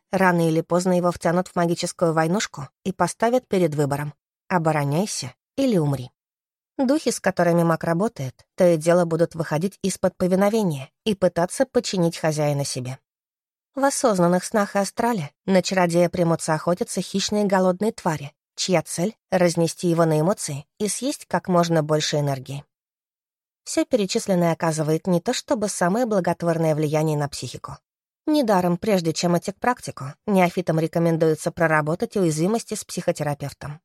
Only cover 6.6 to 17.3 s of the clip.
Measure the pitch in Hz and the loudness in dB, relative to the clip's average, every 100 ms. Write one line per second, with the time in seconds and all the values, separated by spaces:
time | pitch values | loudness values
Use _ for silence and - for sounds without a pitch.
6.6 | _ - 254 302 - - 190 185 170 170 | _ -4 0 2 0 -2 -2 0 2 4
7.6 | 170 160 170 165 220 - 131 - _ - | 2 0 0 -2 -2 -4 -10 -10 _ 2
8.6 | 180 165 160 175 170 165 165 165 160 151 | 4 4 4 4 4 0 -2 -2 -4 -2
9.6 | 190 - 196 - 190 - 185 185 202 226 | -4 -4 -6 -2 -4 0 0 2 2 2
10.6 | 196 143 135 _ - 202 180 - 175 - | 0 -2 -8 _ -4 0 0 2 -2 0
11.6 | 269 247 - 190 170 - 165 151 147 143 | 0 0 -2 0 0 0 -2 0 0 0
12.6 | 139 135 123 127 _ _ _ _ _ _ | -4 -6 -10 -12 _ _ _ _ _ _
13.6 | _ - 277 - 247 190 175 180 - 220 | _ 0 0 2 0 4 4 2 0 -2
14.6 | 202 202 196 - 233 226 143 _ - 190 | -2 -2 -4 -2 -2 -2 -6 _ 0 2
15.6 | 175 190 175 170 175 180 170 160 - 156 | 2 2 2 4 2 2 0 0 0 -2
16.6 | - 175 - - 175 196 - | 0 -2 -2 -6 -4 -4 -2